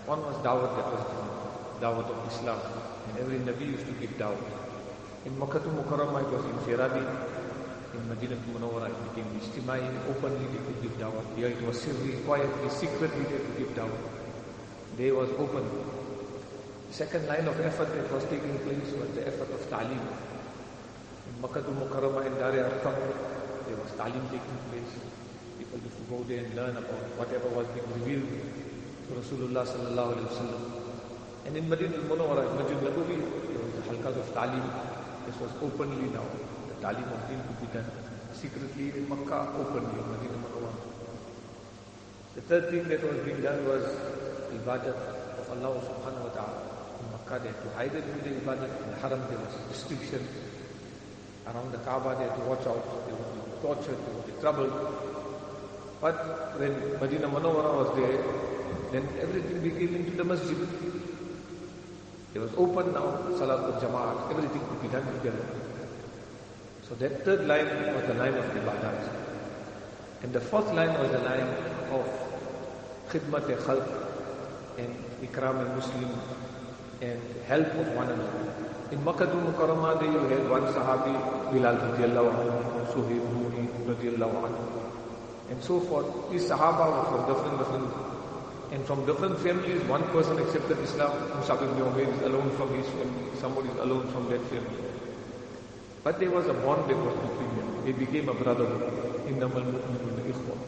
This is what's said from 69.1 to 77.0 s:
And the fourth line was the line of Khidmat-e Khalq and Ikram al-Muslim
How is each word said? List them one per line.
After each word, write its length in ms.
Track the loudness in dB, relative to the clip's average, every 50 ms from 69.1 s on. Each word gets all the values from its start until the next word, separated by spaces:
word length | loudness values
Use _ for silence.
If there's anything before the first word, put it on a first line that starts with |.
| -4 -4 -6 -6 -6 -6 -6 -8 -8 -8 -10 -10 -10 -10 -10 -12 -12 -12 -14 -14 -10 -8
And 100 | -6 0
the 80 | 0 0
fourth 320 | 0 4 4 4 4 6
line 260 | 6 6 6 6 6 4
was 120 | 4 4
the 60 | 4 4
line 280 | 4 4 4 4 2 2 0 0 -2 -2 -2 -2 -2 0
of 140 | 2 2 2 2 0 -2 -2 -4 -4 -4 -4 -6 -6 -6 -6 -8 -8 -8 -10 -10 -10 -10 -6 -2
Khidmat-e 460 | -2 0 0 2 0 0 2 2 0 2
Khalq 240 | 4 4 4 4 4 2 -2 -2 -4 -4 -4 -6 -6 -6 -6 -6 -6 -8 -8 -8 -10 -8 -6 -4
and 160 | -4 -4 -4 -6 -8 -8 -8 -6
Ikram 380 | -6 -4 -2 2 2 2 2 2 0 0
al-Muslim 420 | 0 -2 -2 -2 -2 -2 -2 -2 -2 -4 -4 -6 -6 -6 -8 -8 -8 -10 -10 -10 -10 -10 -12 -12 -8 -6